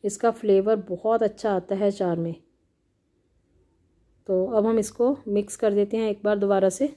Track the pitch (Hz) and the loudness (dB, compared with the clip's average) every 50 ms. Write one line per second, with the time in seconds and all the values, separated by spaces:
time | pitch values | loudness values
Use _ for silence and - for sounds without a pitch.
0 | - 202 202 - - 233 226 226 - 208 196 196 196 214 220 208 185 - 180 175 | -4 -6 -6 0 0 0 0 0 0 2 2 4 4 2 0 0 -2 -8 -10 -4
1 | - 220 226 226 226 202 214 - - 214 202 185 180 - 196 190 208 202 196 - | 0 0 2 2 2 0 -2 -2 -2 -2 -2 -2 -2 -4 -4 0 0 -2 0 0
2 | 190 180 170 170 165 170 165 - _ _ _ _ _ _ _ _ _ _ _ _ | -2 -2 0 -2 -4 -6 -8 -12 _ _ _ _ _ _ _ _ _ _ _ _
3 | _ _ _ _ _ _ _ _ _ _ _ _ _ _ _ _ _ _ _ _ | _ _ _ _ _ _ _ _ _ _ _ _ _ _ _ _ _ _ _ _
4 | _ _ _ _ _ - 190 185 185 220 233 214 208 226 226 226 208 214 - - | _ _ _ _ _ -2 0 0 0 2 2 2 2 2 2 0 0 -2 -2 0
5 | 240 247 285 277 - 214 202 208 202 202 - - - 214 202 208 208 202 214 220 | 0 0 0 -2 -4 -2 -2 -2 -2 -4 -6 -2 0 0 2 2 0 0 -2 -2
6 | 226 214 208 208 - 208 208 202 202 196 202 190 190 185 180 - 269 294 - | -2 -2 -4 -2 -2 -2 0 0 2 2 2 2 2 2 0 0 -4 -4 -4